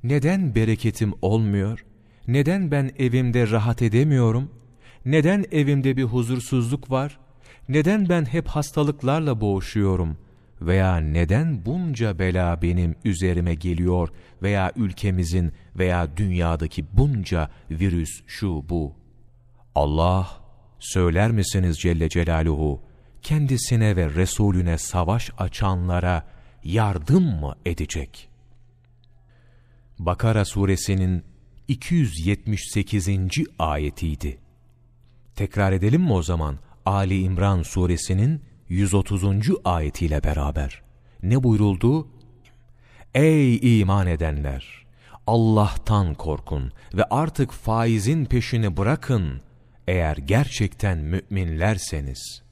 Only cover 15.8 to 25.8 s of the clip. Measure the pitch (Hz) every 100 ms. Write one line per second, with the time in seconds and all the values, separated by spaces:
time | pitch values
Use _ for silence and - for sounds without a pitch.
15.8 | 92 87 82 78 101 90 85 82 80 -
16.8 | 76 98 143 123 90 90 78 - - 80
17.8 | 95 85 80 - - - 101 80 73 85
18.8 | 73 - - - - _ _ - - -
19.8 | 73 76 85 92 92 - - - - -
20.8 | - 95 87 82 110 110 92 98 90 78
21.8 | 87 85 80 87 85 80 80 73 76 69
22.8 | - - - - - 151 143 123 - 120
23.8 | 110 92 80 76 95 - 104 90 87 80
24.8 | - 90 85 113 - - 92 - 101 92